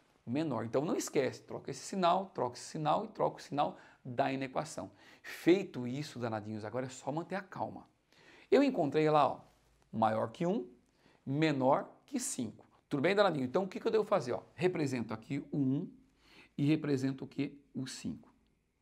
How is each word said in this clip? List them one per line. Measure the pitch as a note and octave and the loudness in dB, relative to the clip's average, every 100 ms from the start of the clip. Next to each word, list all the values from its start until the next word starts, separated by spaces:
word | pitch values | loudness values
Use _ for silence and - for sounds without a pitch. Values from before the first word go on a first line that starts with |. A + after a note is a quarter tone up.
| _ _ - | _ _ -6
menor. | C3+ D#3+ A#2 | -2 0 -2
Então | A2+ C3 | 0 0
não | E3 D4+ | 2 0
esquece, | - D#3 B2+ - | 0 0 0 -2
troca | - A#2 - | -12 -12 -10
esse | - | -10
sinal, | - G3 F3 F#3 G3 | -6 2 4 4 0
troca | - B2 - | -2 -4 -4
esse | |
sinal | - D#3+ D3+ E3+ | -10 -4 0 0
e | G#3+ | -2
troca | - D3+ D3+ | 0 -2 -2
o | |
sinal | - C#3+ D#3+ F#3+ - - | -6 -2 -2 -4 -16 -18
da | C#3 B2 C3+ | -8 -2 -2
inequação. | C3+ C3+ D#3 D3+ - G2 - - - | -2 -4 -6 -6 -10 -14 -16 -20 -20
Feito | - - - F#3 F#3+ - B2 | -16 2 6 6 4 -6 -6
isso, | C3+ D3 B2 | -6 -8 -6
danadinhos, | A#2 A2 G#2 A2 | -4 -4 -6 -8
agora | G#2+ A#2+ C3 | -6 -6 -6
é | |
só | - - | -8 -6
manter | D#3 E3+ | -6 -6
a | F#3 | -8
calma. | G3 - A2+ - - _ _ _ - - - | -8 -8 -8 -8 -18 _ _ _ -20 -20 2
Eu | C4 | 4
encontrei | C#4 - D3 D3+ D3+ | 6 2 0 2 4
lá, | D3+ C3 | 6 4
ó, | F2+ - _ _ _ _ | 0 -10 _ _ _ _
maior | A#2 A2 A2 A2+ | 0 2 2 -2
que | - E3+ | -2 0
um, | G#3+ - - _ _ _ _ | 0 -4 -14 _ _ _ _
menor | - C#3 D#3+ C#3 B2+ D#3+ G3+ - _ | -4 0 2 4 4 4 0 -12 _
que | C#4+ | -6
cinco. | - - G#2+ - - _ _ | -4 -4 -6 -8 -20 _ _
Tudo | D3 | 0
bem, | D3+ | 4
danadinho? | G3+ G3+ D3+ | 4 4 2
Então | B2+ E3+ | 0 0
o | F#3+ | -2
que | - | -2
que | - | 0
eu | |
devo | A3 | 0
fazer? | G3+ F#3+ B2+ | 2 0 0
Ó, | A2 - | -4 -6
represento | - F3+ F3+ C#3+ B2 A2+ | 0 0 2 0 -2 -4
aqui | A2+ - C#3 - | -6 -4 -6 -4
o | D3 | 0
um | C3 C#3+ F#3 - _ _ _ - - - | 0 0 -4 -12 _ _ _ -20 -14 -2
e | |
represento | C#3+ D#3 D3 C#3 C3+ C3+ | 2 2 2 0 0 -2
o | C3 | -6
quê? | - C#3+ - _ | -6 -6 -8 _
O | - C3 | -8 -8
cinco. | - - - - _ _ _ _ _ | -8 -8 -8 -14 _ _ _ _ _